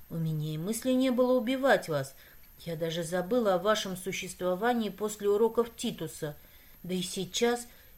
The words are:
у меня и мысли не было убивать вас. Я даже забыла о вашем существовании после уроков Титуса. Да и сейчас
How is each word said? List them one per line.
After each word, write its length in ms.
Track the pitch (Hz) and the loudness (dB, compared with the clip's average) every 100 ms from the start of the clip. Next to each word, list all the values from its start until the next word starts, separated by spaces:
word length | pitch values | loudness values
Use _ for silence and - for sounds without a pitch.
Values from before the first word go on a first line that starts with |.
| - | -10
у 60 | 165 | -4
меня 380 | 160 156 156 | -2 -2 -2
и 40 | 156 | -4
мысли 340 | 180 226 254 | -4 -2 0
не 180 | 254 262 | 2 4
было 240 | 240 247 | 4 4
убивать 540 | 254 220 262 262 202 - | 4 2 2 4 4 2
вас. 260 | 147 135 - - - - - | -4 -4 -10 -20 -20 -20 -14
Я 160 | 170 160 | -8 -4
даже 280 | 165 165 | -4 -4
забыла 500 | 160 180 175 247 214 | -2 -2 0 2 4
о 40 | 180 | 4
вашем 380 | 202 208 196 180 | 4 0 0 -6
существовании 920 | 196 180 185 - 180 185 233 240 208 | -6 -6 -8 -4 -2 2 2 2 0
после 400 | - 214 208 202 | -4 -6 -2 2
уроков 480 | 208 226 226 233 - | 4 4 2 -2 -2
Титуса. 580 | 233 - 160 - 151 147 - - - - | -6 -6 -8 -8 -10 -10 -18 -20 -20 -14
Да 120 | 175 | -6
и 80 | 185 | -4
сейчас 640 | 180 - 185 - 233 240 - - - | -4 -6 -4 0 2 0 -4 -18 -20